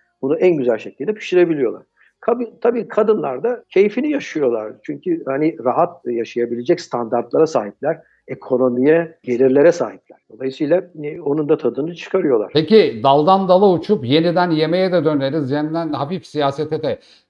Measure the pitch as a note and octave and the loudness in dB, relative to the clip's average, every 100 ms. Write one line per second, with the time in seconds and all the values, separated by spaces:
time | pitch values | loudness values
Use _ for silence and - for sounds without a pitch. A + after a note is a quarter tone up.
0 | _ _ C3+ D#3+ F#3 D#3 A#2+ A2 G2 - | _ _ -4 2 2 2 0 -2 -4 -8
1 | C3+ G#3+ - F3+ E3+ D3+ A2+ F#2+ _ _ | -6 -6 0 2 2 2 -2 -4 _ _
2 | _ _ - A#3+ A3+ - A#3+ A#3+ F3+ - | _ _ -2 -2 -4 -2 -2 0 -2 0
3 | G#3+ G#3+ D3 B2+ A3+ A#3+ - G3 G#3 A3+ | 2 0 -2 -4 -4 -6 -2 2 2 2
4 | D4+ C#4+ - D#3 C3 A2+ G#2+ - - C#3+ | -2 -4 -6 -2 0 0 -6 -12 -12 -8
5 | F3+ E3 C3+ C3+ D#3+ D#3+ B2 B2+ F3 - | -4 -4 -4 -2 -2 -2 -2 0 -2 -4
6 | B2 A#2 A2 A#2+ A#2+ A#2+ B2 - - A#2+ | -6 -6 -4 -4 -4 -2 -2 -2 -4 -6
7 | A2+ A#2+ A#2 C#3 D#3 B2+ G#2 - C#3+ D#3+ | -2 -4 0 2 2 0 -4 -6 -6 -6
8 | _ _ - - - B2+ B2+ B2 C#3 E3 | _ _ -16 -14 -4 0 0 2 4 2
9 | E3 - B2+ A#2 C3 C#3 E3 - A2 F#2 | 0 -8 -4 2 4 6 6 4 -2 -10
10 | _ - _ - C3 C3+ D3 F3+ F3+ D#3 | _ -20 _ -10 -10 -4 0 0 -2 -12
11 | D3 E3+ D3 D3+ D3 D3 A#2+ A#2+ D#3+ E3+ | -12 -8 -4 -2 -2 -2 -2 -4 -8 -10
12 | - F#3+ D#3 A#2 G2+ D3 D#3 A3 D3+ A2+ | -6 -2 0 0 0 -2 4 4 4 2
13 | C3+ C#3+ D#3 G3 F#3 F#3 G3+ E3 - G3+ | 2 4 4 4 4 4 4 2 0 -2
14 | A#2+ D3+ E3+ E3+ F3+ D#3 D#3 F3+ F#3+ F3 | 2 2 2 0 0 0 0 0 0 2
15 | D3+ D3 C3+ D#3+ C3 D3 D#3 E3 E3 C3+ | 0 0 -2 -2 -2 -4 -4 -4 -4 -6
16 | C#3+ F#3 - D3 C#3 C#3 D3+ A#2+ C#3+ G#2+ | -6 -8 -8 -4 -2 -2 -6 -4 -4 -6
17 | _ _ | _ _